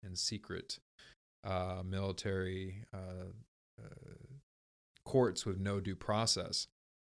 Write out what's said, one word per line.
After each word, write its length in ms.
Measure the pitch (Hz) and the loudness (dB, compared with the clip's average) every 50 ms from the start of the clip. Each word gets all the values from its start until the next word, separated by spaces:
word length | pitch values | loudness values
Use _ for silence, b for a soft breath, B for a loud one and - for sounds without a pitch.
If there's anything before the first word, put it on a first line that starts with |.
| - | -10
in 100 | 95 90 | -6 -2
secret, 640 | - - - 110 104 - - 92 90 - - - - - _ _ B B B B _ _ _ _ _ | 0 0 0 0 -2 -4 -4 -6 -6 -4 -6 -10 -10 -12 _ _ B B B B _ _ _ _ _
uh, 400 | - 98 95 90 90 92 92 92 92 | -4 0 0 0 0 0 -2 -2 -2
military, 1000 | 92 95 95 98 98 92 - - 104 95 92 92 92 92 95 95 95 92 104 110 - - | -2 0 0 0 0 -2 0 0 0 2 2 2 0 -2 -2 -4 -6 -6 -8 -10 -10 -8
uh, 380 | 95 92 92 92 92 92 92 98 110 - - _ _ _ _ _ - | -8 -8 -8 -8 -8 -8 -10 -10 -14 -18 -20 _ _ _ _ _ -16
uh, 320 | 110 - - - - - - - - - 131 139 - _ _ _ _ _ _ _ _ _ _ - - | -16 -14 -14 -14 -16 -16 -16 -16 -16 -16 -16 -18 -18 _ _ _ _ _ _ _ _ _ _ -16 -2
courts 400 | - - 131 123 107 90 - - | 4 6 8 8 6 4 2 0
with 140 | 107 92 95 | 0 0 2
no 220 | 98 101 101 98 | 2 2 2 2
due 160 | 92 101 92 | 0 -2 -2
process. 720 | - - - 104 107 113 113 - 92 87 - - - - - _ _ _ _ _ _ _ _ _ | 0 0 2 4 6 6 4 4 2 2 0 0 -2 -2 -4 _ _ _ _ _ _ _ _ _